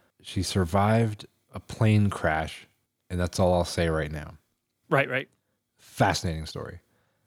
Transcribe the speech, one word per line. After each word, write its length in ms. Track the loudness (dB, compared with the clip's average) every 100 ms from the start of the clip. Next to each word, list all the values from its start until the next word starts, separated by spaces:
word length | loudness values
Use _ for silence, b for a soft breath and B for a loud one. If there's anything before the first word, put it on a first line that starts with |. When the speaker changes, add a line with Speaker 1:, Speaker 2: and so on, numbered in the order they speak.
| _ _
Speaker 1:
she 220 | -10 -6
survived 840 | -2 0 2 2 4 4 2 -2 -14 _ _ -16
a 40 |
plane 520 | -16 0 4 6 4
crash, 560 | 2 0 0 -2 -8 -20 _ _ _ _
and 100 | -4
that's 200 | -2 2
all 120 | 2
I'll 140 | 4 0
say 240 | 0 0
right 220 | 0 -4
now. 240 | -8 -12 -18 _ _ _ _ _
Speaker 2:
Right, 180 | -2 0
right. 180 | -4 -6 _ _ _ _ _
Speaker 1:
Fascinating 680 | -20 0 2 2 -2 -6 -8
story. 340 | -12 -12 -14 _ _ _ _